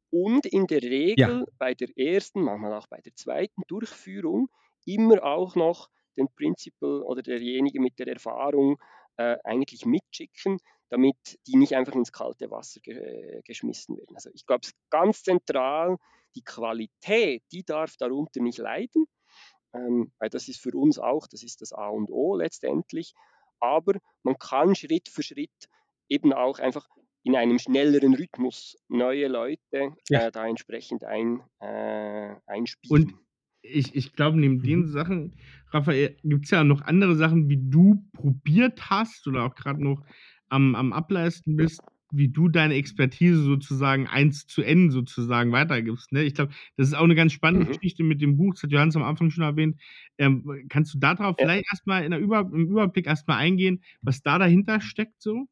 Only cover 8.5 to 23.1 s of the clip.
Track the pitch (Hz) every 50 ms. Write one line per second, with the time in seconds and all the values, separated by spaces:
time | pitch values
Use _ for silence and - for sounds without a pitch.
8.5 | 143 139 139 139 143 139 _ _ _ _ _ _ _ - 117 120 120 - - -
9.5 | 110 127 139 - - 117 - 117 127 185 - _ - - 165 - _ - - 196
10.5 | 196 180 - _ _ _ _ _ 120 120 131 135 135 - _ - - _ _ -
11.5 | 127 131 139 - 139 131 131 143 131 131 120 - - - 113 123 117 - 127 110
12.5 | 107 110 - - - 110 _ - 117 - - - 60 57 - - - - - -
13.5 | 117 - - 117 - - - - - - - - - - - - - - - -
14.5 | 135 120 - - - _ _ _ - 156 175 208 220 - - 190 185 180 - -
15.5 | 143 135 127 131 143 156 165 180 185 180 - _ _ _ _ _ _ 123 - -
16.5 | - - 113 113 113 117 113 - _ _ - - 208 233 226 170 131 110 - _
17.5 | - 175 185 - 156 156 160 156 - _ 135 123 131 139 151 - - 131 120 120
18.5 | 120 - 110 104 113 151 226 247 - 320 311 - _ _ _ _ _ - - -
19.5 | _ _ _ _ - 123 123 120 123 120 113 - _ _ 110 110 - 127 - -
20.5 | 123 - - 127 135 135 135 156 147 - - 117 131 156 - - - 107 120 120
21.5 | - - 110 - - 107 104 104 107 110 107 101 - - 139 175 202 180 165 160
22.5 | - - - 131 143 156 175 - - 156 170 -